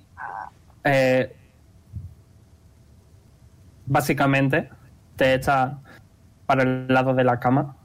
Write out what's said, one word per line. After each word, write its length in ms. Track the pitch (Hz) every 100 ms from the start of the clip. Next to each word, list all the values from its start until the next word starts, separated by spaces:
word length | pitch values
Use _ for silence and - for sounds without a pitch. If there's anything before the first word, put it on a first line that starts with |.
| _ - 127 90 - - _ -
eh, 520 | 143 135 131 131 123 - - _ - - _ - - - - - _ - _ _ _ - _ - _ _ - - - - -
básicamente 840 | 139 131 143 139 135 135 147 - - - - _ -
te 180 | 131
echa 440 | 131 147 135 131 139 - - - _ - _ -
para 160 | 135
el 240 | 131 127 127
lado 260 | 131 131
de 80 | 131
la 140 | 127 120
cama 380 | 123 131 151 -